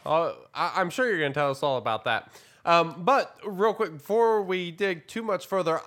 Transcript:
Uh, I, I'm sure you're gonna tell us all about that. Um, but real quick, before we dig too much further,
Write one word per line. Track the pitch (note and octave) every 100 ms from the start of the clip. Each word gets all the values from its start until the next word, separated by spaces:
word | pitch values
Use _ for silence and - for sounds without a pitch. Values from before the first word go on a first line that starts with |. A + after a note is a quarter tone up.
| C#3+
Uh, | D#3 D#3+ C2 -
I, | C3 E3 E3
I'm | F3+
sure | E3 B3+
you're | F#3
gonna | D3
tell | C#3 C#3+
us | C3+
all | D3 C3
about | A#2 A2 -
that. | A2 - - - - -
Um, | E3+ E3 D#3+
but | F3+ C4+ - - F#3+
real | F#3 A3
quick, | G3+ G3+
before | D#3 - G#3+ A3+ A3
we | F#3+ F#3 F3
dig | E3 G3 F3 -
too | A3
much | A3+ F#3 -
further, | F#3+ E3+ D#3+